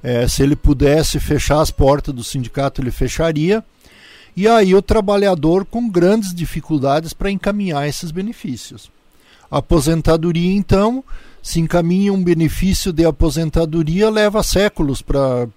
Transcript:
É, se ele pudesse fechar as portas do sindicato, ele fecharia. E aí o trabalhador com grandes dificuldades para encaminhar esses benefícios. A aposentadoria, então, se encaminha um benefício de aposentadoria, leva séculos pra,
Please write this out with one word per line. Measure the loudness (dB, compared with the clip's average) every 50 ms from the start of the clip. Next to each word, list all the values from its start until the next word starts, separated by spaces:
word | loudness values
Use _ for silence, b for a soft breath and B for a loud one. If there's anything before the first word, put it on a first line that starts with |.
| -4
É, | -2 -2 0 0
se | 0 2 2 2
ele | 2 2
pudesse | 2 2 2 2 4 4 2 4 2 2 0 -2
fechar | -4 -2 0 -2 0 0 0 2 2
as | 0 0
portas | 0 2 2 2 2 2 -2 -8 -8
do | -8 -10
sindicato, | -8 -8 -8 -8 -6 -6 -4 -4 -4 -4 -4
ele | -6 -6
fecharia. | -4 -4 -4 -4 -2 -2 -2 -2 0 0 0 0 0 -2 -2 _ _ B B B B B B B B B B B B
E | 0 2 4
aí | 6 6 6 6 4
o | 4
trabalhador | 4 2 0 0 2 2 0 2 2 2 0 2 2 2 2 2 0
com | -2 -6 -4 -4 0
grandes | 2 2 4 4 4 2 0 -4 -6
dificuldades | -6 -6 -6 -6 -8 -6 -4 -2 -2 0 0 0 0 -2 -6 -10
para | -6 -4 -4
encaminhar | -4 -4 -4 -4 -4 -2 -4 -4 -4 -4 -4
esses | -4 -6 -8 -10 -10
benefícios. | -8 -8 -8 -8 -10 -10 -10 -10 -10 -10 -12 -18 -20 -20 -20 -20 _ _ _ _ b b b b b b b b
A | -6 -6
aposentadoria, | -2 0 0 2 2 2 0 0 2 2 2 2 2 0 0 0 0 0 0
então, | 0 0 2 2 2 2 0 0 -4 -8 B B B B B B B
se | B -6 -2 -2
encaminha | -2 0 0 0 2 2 0 0 2 0
um | 0 0
benefício | 2 0 2 2 2 0 0 0 0 0 0 0 -2 -4
de | 0 2 2
aposentadoria, | 0 2 2 0 0 0 -2 -4 -2 -2 -2 -2 0 -2 -2 -2 0 0 2 2 2
leva | 2 2 0 2 2 0 -2
séculos | 0 0 2 2 0 _ -2 -2 -2 -2 -6
pra, | -4 -2 0 0 0 0 0 -2 -4 -6 -6